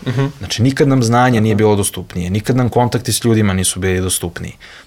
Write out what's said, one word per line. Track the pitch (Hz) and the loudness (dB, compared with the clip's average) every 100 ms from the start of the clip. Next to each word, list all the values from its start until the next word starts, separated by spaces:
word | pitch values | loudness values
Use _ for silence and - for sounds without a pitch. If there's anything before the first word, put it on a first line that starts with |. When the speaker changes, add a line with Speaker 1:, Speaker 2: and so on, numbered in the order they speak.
| - | -4
Speaker 1:
Mhm. | 123 139 143 | -2 -4 -6
Speaker 2:
Znači, | 95 - | -10 0
nikad | 127 135 147 | 0 2 2
nam | 135 | 2
znanje | 113 120 127 117 | 2 2 4 2
nije | 110 | 2
Speaker 1:
Mhm. | 104 | 2
Speaker 2:
bilo | 107 101 | 2 2
dostupnije, | 98 - 87 87 90 | -2 -6 -10 -8 -4
nikad | 101 104 127 | -4 0 0
nam | 123 | 0
kontakti | 120 120 113 - | 2 0 -2 -4
s | 107 | -2
ljudima | 117 110 104 | 0 2 2
nisu | 95 92 - | 0 -2 -2
bili | 92 92 | -2 -2
dostupniji. | 92 - 87 85 85 - - - | -2 -4 -6 -8 -12 -14 -20 -20